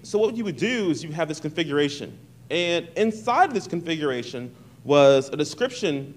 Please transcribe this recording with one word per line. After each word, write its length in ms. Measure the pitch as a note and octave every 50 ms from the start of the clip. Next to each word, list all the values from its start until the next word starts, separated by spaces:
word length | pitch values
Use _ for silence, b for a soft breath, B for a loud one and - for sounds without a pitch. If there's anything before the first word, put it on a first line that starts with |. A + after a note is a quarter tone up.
| -
so 160 | - - G3+
what 160 | A3 A#3+ A#3
you 80 | A#3 A3
would 140 | G3 D3 B2
do 320 | F3+ A3+ B3+ A#3 G3+ F3
is 120 | D3 A#2+
you 120 | E3 D#3 D3+
have 160 | E3+ D#3+ D3+
this 100 | D3+ -
configuration. 800 | - D3+ D3 F3 E3 D3 C#3+ D3 D3 C#3 C#3+ - A2 - A2+ - - - - - - -
And 400 | D3+ E3+ F3 E3+ E3+ E3+ E3+ - - F#3
inside 480 | A3 A3+ G#3+ - - A#3+ A#3+ D#4+ F#4+
of 80 | E4+ B3
this 140 | F#3+ - -
configuration 840 | F3 F3 A#2+ E3 E3 D#3 D3+ C#3+ B2+ A#2+ A#2 - - B2 B2 B2 B B B B B B B
was 460 | B2 C#3+ C#3+ C#3 C#3 C#3 C3+ C3 -
a 80 | - D3
description 760 | D3 - - - A#3+ C4 - - G#3+ E3 C#3+ C#3 C3+ C#3 -